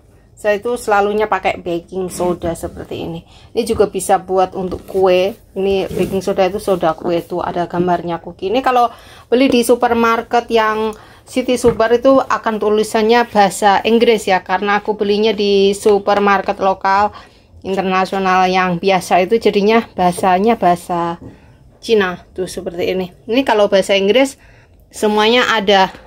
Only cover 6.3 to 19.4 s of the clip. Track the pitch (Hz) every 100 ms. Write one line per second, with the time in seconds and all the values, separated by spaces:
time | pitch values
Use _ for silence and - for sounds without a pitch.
6.3 | 196 185 202 208 180 170 160 - 170 165
7.3 | 175 180 175 170 175 180 170 170 165 -
8.3 | 175 190 240 262 247 233 - - - -
9.3 | 240 269 254 233 233 240 233 233 226 226
10.3 | 240 233 226 220 214 220 208 - - -
11.3 | 254 254 247 240 226 226 233 269 269 254
12.3 | 214 226 214 214 214 214 226 214 240 233
13.3 | 208 196 - 208 190 220 226 233 220 214
14.3 | 185 - 185 202 202 202 208 202 208 220
15.3 | 208 202 202 196 202 214 202 202 202 202
16.3 | 196 185 175 190 190 196 196 208 - -
17.3 | _ _ - - 196 190 185 185 196 190
18.3 | 185 185 185 185 175 196 185 - 180 185
19.3 | 226